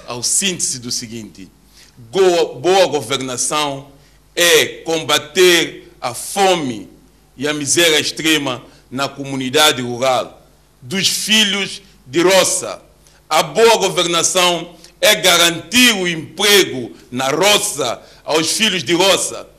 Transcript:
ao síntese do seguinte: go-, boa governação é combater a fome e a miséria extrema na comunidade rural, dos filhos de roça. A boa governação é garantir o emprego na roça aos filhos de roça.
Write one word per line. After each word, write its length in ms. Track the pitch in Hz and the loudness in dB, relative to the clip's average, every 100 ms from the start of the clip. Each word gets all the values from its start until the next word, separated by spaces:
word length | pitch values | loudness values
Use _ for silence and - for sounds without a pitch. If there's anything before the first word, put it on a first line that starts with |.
| - | -14
ao 160 | 120 | -8
síntese 560 | 117 - 196 165 - 127 | -4 -2 -2 -4 -6 -8
do 140 | 117 | -8
seguinte: 580 | - 117 113 104 - 90 _ _ _ - - 113 | -10 -10 -14 -14 -18 -20 _ _ _ -20 -20 -6
go-, 420 | 175 185 170 151 135 | 2 2 2 0 -2
boa 260 | 151 190 170 | 2 4 4
governação 1000 | 143 135 135 131 123 - 151 147 135 135 - _ _ _ - | 0 -2 -6 -6 -6 -4 -2 -2 -4 -12 -20 _ _ _ 0
é 280 | 175 160 117 - | 4 4 2 -4
combater 1080 | - 165 139 185 - 185 180 170 143 - - - | -4 -4 0 -2 -2 2 4 4 0 -6 -20 -12
a 140 | 127 | -10
fome 720 | 117 - 196 196 180 139 107 90 - _ _ _ - | -8 -8 0 2 2 -2 -8 -12 -20 _ _ _ -8
e 100 | 143 | -6
a 40 | |
miséria 460 | 151 139 156 170 151 | -4 -2 2 4 2
extrema 640 | 135 - 160 156 139 120 - - - | -2 -4 0 0 -2 -8 -12 -20 -12
na 180 | 127 139 | -6 -6
comunidade 720 | - 139 135 131 147 151 127 | -6 -8 -6 -2 2 2 0
rural, 640 | 123 120 131 123 87 - _ _ _ _ | -4 -4 -2 0 -4 -10 _ _ _ _
dos 280 | 123 185 180 | -8 -4 -2
filhos 720 | - - 220 208 196 185 - - _ - | -4 0 0 2 -2 -6 -10 -18 _ -6
de 160 | 151 | 0
roça. 600 | 170 190 180 - 107 87 _ _ _ _ - | 4 4 2 0 -6 -12 _ _ _ _ -2
A 140 | 156 | 0
boa 340 | 165 190 226 214 | 0 4 4 4
governação 1000 | 185 170 170 170 156 185 180 170 165 - - - | 2 -2 -2 0 0 0 0 0 -6 -18 -20 -2
é 140 | 196 | 2
garantir 800 | 202 180 170 170 165 - 240 247 | 2 4 4 2 0 -2 2 2
o 140 | 208 180 | 2 -2
emprego 840 | 165 131 - 208 202 139 131 113 - - | -4 -8 -2 2 4 2 -2 -10 -14 -12
na 180 | 123 135 | -4 -2
roça 760 | 151 196 202 - 139 127 101 - - | 0 2 2 0 -6 -6 -6 -12 -16
aos 280 | - 151 160 | -4 -2 0
filhos 300 | - 220 185 | -2 -2 -2
de 120 | 139 | -2
roça. 540 | 170 190 175 - 110 92 | 2 2 2 -2 -8 -16